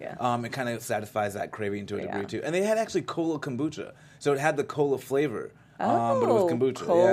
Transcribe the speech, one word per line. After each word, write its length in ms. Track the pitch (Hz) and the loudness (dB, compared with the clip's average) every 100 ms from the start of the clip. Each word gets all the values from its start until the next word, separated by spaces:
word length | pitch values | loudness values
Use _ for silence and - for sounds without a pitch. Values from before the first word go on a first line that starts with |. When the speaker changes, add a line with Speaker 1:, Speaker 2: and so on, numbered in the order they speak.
Speaker 1:
Yeah. 140 | - - | -8 -4
Speaker 2:
um, 240 | 123 120 | -2 0
it 80 | 117 | -2
kinda 300 | 131 123 117 | -4 -4 -4
satisfies 540 | - 107 107 107 104 98 | -4 -4 -4 -2 -2 -2
that 160 | - | -6
craving 340 | - 104 101 101 | -6 -4 -4 -4
to 100 | 101 | -6
a 40 | |
Speaker 1:
Yeah. 60 | - | -4
Speaker 2:
degree 180 | - 101 | -6 -4
too. 160 | 110 | -6
And 100 | - | -2
they 100 | 170 | 0
had 140 | 208 220 | 2 0
actually 260 | 214 185 | 0 -2
cola 360 | - - 165 156 | -2 -2 -2 -2
kombucha. 520 | 147 120 156 147 - - - - | -4 -4 -4 -6 -10 -14 -20 -4
So 140 | 147 | 0
it 60 | 139 | 2
had 180 | 151 147 | 2 2
the 80 | 139 | 0
cola 320 | - 143 131 | 0 2 0
flavor. 540 | - 139 147 104 64 - - - | 0 0 0 -2 -8 -14 -16 -4
Um, 400 | 196 233 233 - | 0 2 2 2
but 40 | - | 4
it 60 | |
was 100 | 226 | 4
Speaker 1:
Oh, 40 | 180 | 4
Speaker 2:
kombucha. 320 | 160 131 - 170 | 2 2 0 2
Speaker 1:
cola 180 | 170 185 | 6 8